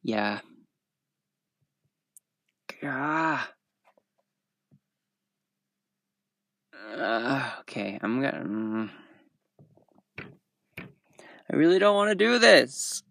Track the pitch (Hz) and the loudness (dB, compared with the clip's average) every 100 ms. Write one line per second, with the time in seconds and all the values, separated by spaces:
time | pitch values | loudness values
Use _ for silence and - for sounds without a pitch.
0 | - 107 104 104 - - _ _ _ _ | -4 -4 -4 -6 -12 -20 _ _ _ _
1 | _ _ _ _ _ _ _ _ _ _ | _ _ _ _ _ _ _ _ _ _
2 | _ - _ _ _ _ _ - 143 135 | _ -20 _ _ _ _ _ -12 -8 -4
3 | 147 160 160 147 - - _ _ _ _ | -2 0 0 -2 -6 -12 _ _ _ _
4 | _ _ _ _ _ _ _ _ _ _ | _ _ _ _ _ _ _ _ _ _
5 | _ _ _ _ _ _ _ _ _ _ | _ _ _ _ _ _ _ _ _ _
6 | _ _ _ _ _ _ _ - 107 107 | _ _ _ _ _ _ _ -20 -16 -8
7 | - 113 117 135 131 - - - 101 101 | -4 -2 -2 -4 -4 -10 -14 -8 -8 -6
8 | 107 120 139 - 82 104 110 110 107 - | -4 -2 -2 -4 -6 -6 -4 -6 -6 -10
9 | - - _ _ _ _ - _ _ _ | -20 -20 _ _ _ _ -20 _ _ _
10 | _ - - - _ _ _ - - _ | _ -18 -18 -20 _ _ _ -20 -20 _
11 | _ _ - - _ - 160 185 202 202 | _ _ -20 -20 _ 2 4 6 4 4
12 | 202 202 220 240 226 190 - - - - | 2 2 2 4 8 8 6 -4 -8 -8
13 | - | -12